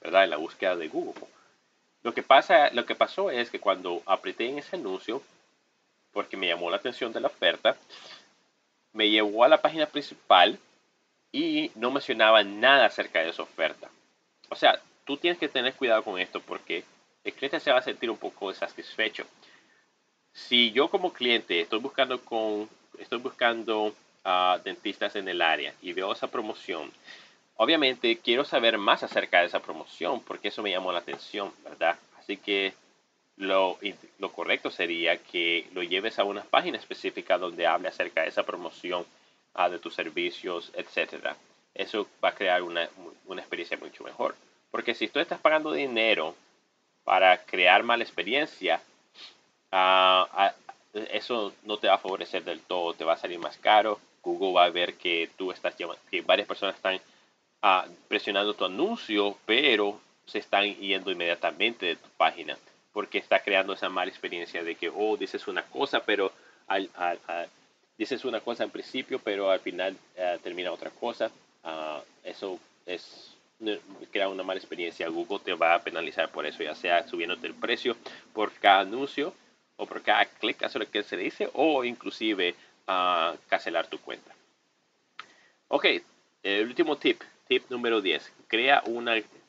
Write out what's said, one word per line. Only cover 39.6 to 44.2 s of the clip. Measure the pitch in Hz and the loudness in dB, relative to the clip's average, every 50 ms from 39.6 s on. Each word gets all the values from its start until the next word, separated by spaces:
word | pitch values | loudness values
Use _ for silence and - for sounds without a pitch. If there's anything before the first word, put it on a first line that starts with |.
| 90 90 | 0 0
de | 90 82 | 0 -4
tus | - 82 - | -10 -10 -8
servicios, | - 85 82 78 90 87 87 - - - 92 87 85 85 - - | -6 -8 -6 -4 -4 -4 -4 -6 -8 -8 -8 -6 -8 -8 -10 -12
etcétera. | 92 85 - - 90 80 - - 76 - 69 71 - _ _ _ _ _ _ _ | -12 -12 -6 -4 -4 -4 -4 -6 -8 -8 -8 -10 -10 _ _ _ _ _ _ _
Eso | - 95 - - 107 98 - _ _ | -10 -8 -4 -4 -6 -6 -6 _ _
va | - 92 | 0 0
a | 85 | 0
crear | - 101 92 90 90 | 0 0 2 2 2
una, | 90 85 85 87 85 - - 98 87 80 - _ _ | 0 -2 -4 -4 -4 -4 -8 -16 -20 -20 -20 _ _
una | 90 92 92 | -14 -14 -14
experiencia | - - - 85 85 - - 76 | -10 -10 -10 -10 -8 -8 -10 -10
mucho | 76 73 - - - | -10 -18 -18 -16 -16
mejor. | 67 - - | -16 -10 -6